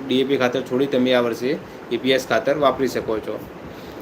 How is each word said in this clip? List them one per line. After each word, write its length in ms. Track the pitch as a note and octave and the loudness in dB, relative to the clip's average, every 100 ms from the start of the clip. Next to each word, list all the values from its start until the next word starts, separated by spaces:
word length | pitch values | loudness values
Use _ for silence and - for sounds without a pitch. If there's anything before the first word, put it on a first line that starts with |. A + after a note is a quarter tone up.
| C3+ | 0
ડી 140 | B2+ | 0
એ 20 | |
પી 140 | C3+ C3+ | 2 2
ખાતર 240 | B2 C3+ | 2 0
છોડી 240 | B2+ B2+ C#3 | 0 0 2
તમે 280 | B2+ B2+ | 2 4
આ 80 | B2 | 4
વર્ષે 360 | A#2+ A2+ B2 F3+ - - - | 2 0 -2 -2 -6 -14 -6
એ 60 | A#2+ | -2
પી 140 | B2+ | 2
એસ 160 | C3 - | 2 2
ખાતર 300 | A2+ C3 D3+ | 0 2 2
વાપરી 300 | C#3+ B2 B2+ | 2 2 0
શકો 320 | A#2 F#2+ A2 | 0 -2 -2
છો. 200 | A2 G#2+ - - - - - - | -4 -8 -10 -14 -14 -14 -14 -14